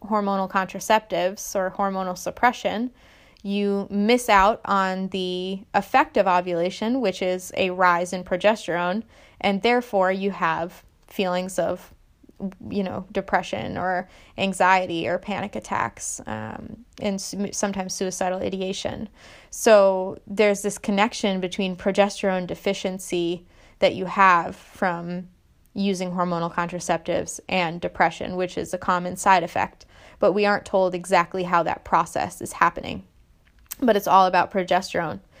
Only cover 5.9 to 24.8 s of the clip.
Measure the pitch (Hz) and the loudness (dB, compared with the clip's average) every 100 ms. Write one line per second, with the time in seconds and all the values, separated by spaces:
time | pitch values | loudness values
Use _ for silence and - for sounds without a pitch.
5.9 | 269 311 240 190 180 180 170 175 180 220 | 2 2 2 2 2 0 -2 -2 -2 -2
6.9 | 262 220 185 185 185 180 - 190 180 180 | 0 -2 -2 -2 -2 -4 -2 -2 2 4
7.9 | 175 180 185 180 180 202 220 - 170 175 | 4 0 -6 -4 2 2 2 0 -2 0
8.9 | 202 - - - _ 202 196 226 247 240 | -2 -6 -16 -20 _ -2 0 2 2 2
9.9 | 202 185 190 196 180 175 160 175 - - | 2 2 2 -2 0 0 0 -4 -10 -20
10.9 | _ _ - 185 180 185 185 170 180 - | _ _ -4 0 0 -2 -2 -2 -4 -10
11.9 | - _ _ - _ 196 - - 196 185 | -20 _ _ -20 _ -12 -10 -8 -4 -4
12.9 | 202 190 - 190 190 185 190 185 185 180 | -6 -6 -8 -2 -2 -2 -6 -6 -4 -2
13.9 | 180 190 - - - 196 180 185 190 185 | -4 -6 -14 -18 -4 -4 2 4 4 2
14.9 | 165 131 180 - 190 208 214 - - - | -4 -2 -4 -4 -6 -6 -8 -6 -4 -4
15.9 | - - - - 110 110 - - 226 240 | -6 -10 -10 -10 -8 -8 -12 -14 -16 -20
16.9 | - 214 196 - 190 202 - 202 196 185 | -8 -6 -6 -8 -6 -6 -4 -4 -4 -8
17.9 | - 190 180 185 185 190 190 190 196 - | -6 -6 -4 -4 -2 -4 -4 -6 -6 -6
18.9 | - 220 - - - - - - 214 196 | -8 -10 -14 -20 -20 -18 0 8 8 8
19.9 | 190 185 - - 202 208 202 208 196 - | 4 -2 -8 -8 2 4 4 -2 -4 -2
20.9 | 202 220 - 208 190 180 180 190 180 208 | 2 2 2 -2 0 -2 -4 -4 -2 0
21.9 | 190 202 - 202 185 180 - - 196 196 | 2 2 2 -2 -2 -4 -4 -2 -2 -4
22.9 | 185 - 175 170 175 - - - _ 190 | -6 -4 -2 -2 -4 -8 -20 -20 _ 2
23.9 | 170 180 185 190 175 180 190 - - | 2 -2 4 6 6 2 -8 -18 -4